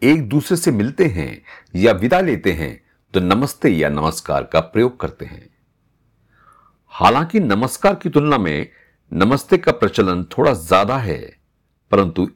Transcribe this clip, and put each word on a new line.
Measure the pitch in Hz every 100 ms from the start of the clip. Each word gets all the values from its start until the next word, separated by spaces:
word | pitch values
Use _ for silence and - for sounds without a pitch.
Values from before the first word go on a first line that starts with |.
एक | 127 160 113
दूसरे | 143 - 170
से | -
मिलते | 117 110 143
हैं | 170 87 67 53 - - _ 87
या | 110
विदा | 98 113 180
लेते | 185 107 98
हैं | 80 71 - _ _ _
तो | 95
नमस्ते | 90 101 139 - 147
या | 85 73
नमस्कार | 73 80 78 - 71
का | 65 80
प्रयोग | 80 107 123 -
करते | 78 -
हैं। | 57 - - _ _ _ _ _ _ _ _ _ _ _ _ _ _
हालांकि | - 92 123 165 220
नमस्कार | 143 101 127 - 202
की | 190 180
तुलना | 147 147 135
में | 87 73 - _ _ _ -
नमस्ते | 80 101 135 - 185
का | 175
प्रचलन | 131 101 - 98 90
थोड़ा | 90 - 151
ज्यादा | 110 82 92 101 135
है, | 107 67 - - _ _ _ _ -
परंतु | 101 92 82 90